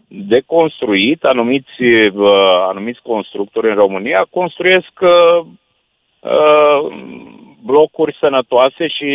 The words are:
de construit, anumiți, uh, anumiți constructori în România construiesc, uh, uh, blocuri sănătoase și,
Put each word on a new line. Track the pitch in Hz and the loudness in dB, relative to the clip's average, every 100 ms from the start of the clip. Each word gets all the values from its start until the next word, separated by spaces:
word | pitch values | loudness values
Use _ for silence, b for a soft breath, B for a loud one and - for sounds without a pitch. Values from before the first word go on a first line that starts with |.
| _ | _
de | - 101 120 - | -18 -2 -2 0
construit, | 165 160 - 117 98 107 165 | -2 -2 -4 -4 -2 -2 -2
anumiți, | 143 127 117 135 135 - | -2 -2 -2 -4 -6 -4
uh, | 123 117 107 98 101 98 95 90 95 | 0 2 2 2 2 4 4 2 0
anumiți | 98 110 123 | -4 -10 -12
constructori | - 110 98 101 101 113 113 | -8 -8 -8 -10 -8 -4 -2
în | |
România | 104 98 95 113 185 175 | 0 0 0 -4 -4 -2
construiesc, | - 175 - 175 185 - - | -4 -6 -4 0 0 -2 -2
uh, | 185 175 170 175 165 170 _ _ _ _ _ _ | 2 4 4 2 -4 -18 _ _ _ _ _ _
uh, | - 151 151 151 147 143 151 - 64 - - - - _ | -4 0 2 4 4 0 -4 -12 -18 -20 -20 -20 -20 _
blocuri | 110 147 156 - 156 - | -2 0 0 -2 -6 -2
sănătoase | 151 135 123 123 131 - 165 | -2 -2 -2 0 0 -2 -8
și, | - 143 | -6 -6